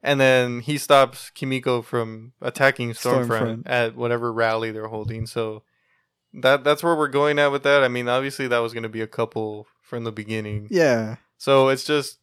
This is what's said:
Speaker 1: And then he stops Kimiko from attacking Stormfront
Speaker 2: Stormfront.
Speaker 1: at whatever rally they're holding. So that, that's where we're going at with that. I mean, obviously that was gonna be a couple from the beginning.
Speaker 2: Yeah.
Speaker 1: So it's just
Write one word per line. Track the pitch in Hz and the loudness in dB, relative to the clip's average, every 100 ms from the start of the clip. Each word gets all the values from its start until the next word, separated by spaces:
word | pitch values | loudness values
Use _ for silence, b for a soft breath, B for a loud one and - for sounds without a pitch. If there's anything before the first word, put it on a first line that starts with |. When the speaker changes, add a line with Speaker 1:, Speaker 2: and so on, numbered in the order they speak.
Speaker 1:
And | 131 143 | 0 4
then | 135 127 123 120 | 6 4 2 -4
he | 120 147 | -4 -6
stops | - 143 131 - - | 4 6 6 0 -20
Kimiko | - 135 131 127 123 | -10 -4 -4 0 -2
from | 113 123 113 110 113 _ | -2 -4 -4 -8 -18 _
attacking | 123 - 139 135 120 | -10 2 2 2 -6
Stormfront | 113 123 127 120 | -4 0 0 0
Speaker 2:
Stormfront. | 113 117 113 - | -2 -2 -6 -4
Speaker 1:
at | 123 117 120 | -2 -2 -2
whatever | 120 120 120 | -2 -2 -2
rally | 113 113 113 113 | 0 0 0 -4
they're | 107 110 | -8 -10
holding. | 110 107 113 113 | -8 -8 -8 -8
So | 120 110 107 _ _ _ _ _ _ _ | -6 -6 -8 _ _ _ _ _ _ _
that, | - 131 139 | -2 2 2
that's | 135 147 | 2 0
where | 170 160 | 0 0
we're | 147 | 0
going | 139 147 147 | 2 2 2
at | 143 | 2
with | 139 | 2
that. | 139 143 | 4 4
I | 131 | 4
mean, | 123 120 | 0 -2
obviously | 123 135 131 135 | -2 -2 -6 -2
that | 120 | 0
was | 117 | 0
gonna | 117 113 | -4 -8
be | 110 | -8
a | 110 | -8
couple | - 113 - 110 104 104 _ | -4 -4 -4 -8 -8 -16 _
from | _ 120 | _ -8
the | 113 | -8
beginning. | 107 104 110 107 104 104 | -10 -8 -6 -6 -8 -2
Speaker 2:
Yeah. | 185 156 120 110 117 _ _ | 2 4 2 -2 -8 _ _
Speaker 1:
So | - 135 135 | 4 4 6
it's | 135 | 2
just | - 151 139 - | 0 -2 -2 -14